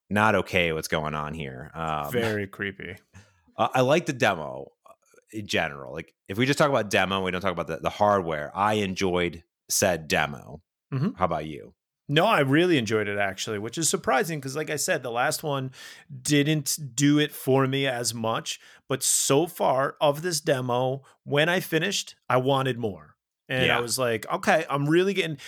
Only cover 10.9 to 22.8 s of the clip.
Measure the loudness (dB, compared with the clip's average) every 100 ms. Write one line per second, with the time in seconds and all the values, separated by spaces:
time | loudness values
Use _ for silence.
10.9 | -4 -4 0 -2 -2 -6 -10 -14 _ _
11.9 | _ -2 2 4 4 4 4 4 2 2
12.9 | 0 0 -2 -2 -4 -6 -6 -6 -4 -2
13.9 | -2 0 0 0 -4 -8 -8 -6 -4 -2
14.9 | -2 -2 -2 0 -2 -4 -4 -4 -10 -20
15.9 | -20 -18 -10 0 2 4 0 -2 -6 -6
16.9 | 0 4 4 2 -2 2 4 4 2 0
17.9 | -2 -2 -2 -2 -2 -4 -10 -12 -14 -4
18.9 | -2 0 0 4 2 2 0 2 2 0
19.9 | 2 2 2 -2 -2 0 0 0 0 0
20.9 | -2 -8 _ -2 2 2 2 0 0 0
21.9 | -4 -6 -10 0 2 4 2 2 -2